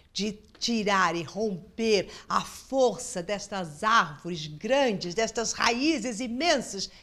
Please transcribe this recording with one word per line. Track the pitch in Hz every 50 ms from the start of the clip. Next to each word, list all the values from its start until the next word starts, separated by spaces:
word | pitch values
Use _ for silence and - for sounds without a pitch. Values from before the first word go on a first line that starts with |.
| - _ -
de | - 196 220 202 - - - - -
tirar | - 233 233 220 202 202 196 190 185 170 165
e | 170 160
romper | - - 196 226 214 190 156 - - - - 226 226 214 190 - - - - - -
a | - 202
força | - - - - - - 262 269 254 240 190 - - - - 185 175
destas | 190 208 196 - - 208 190 180 156 147 - 214
árvores | 214 226 226 185 156 151 - - 170 180 156 156
grandes, | 156 151 151 - 214 262 285 277 240 208 - 147 175 170
destas | 208 226 220 - 240 226 - -
raízes | - - 233 233 240 269 320 320 254 202 254 226 190
imensas | 262 233 233 254 320 349 320 254 196 - - 190 185 - - -